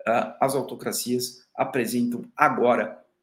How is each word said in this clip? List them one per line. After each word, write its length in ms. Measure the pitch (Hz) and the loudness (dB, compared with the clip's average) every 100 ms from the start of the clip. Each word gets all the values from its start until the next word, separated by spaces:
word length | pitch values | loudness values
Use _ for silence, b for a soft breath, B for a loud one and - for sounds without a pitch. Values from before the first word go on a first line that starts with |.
ah, 320 | - 117 - - | 0 0 0 0
as 160 | 135 139 | 0 0
autocracias 920 | 123 - 120 101 - 123 123 - _ | -4 -6 -6 -4 -2 -2 -2 -10 _
apresentam 680 | - 135 135 113 120 120 120 - - | -4 -2 0 0 0 0 -2 -8 2
agora 680 | 147 113 120 113 104 - _ _ | 2 4 2 2 0 -8 _ _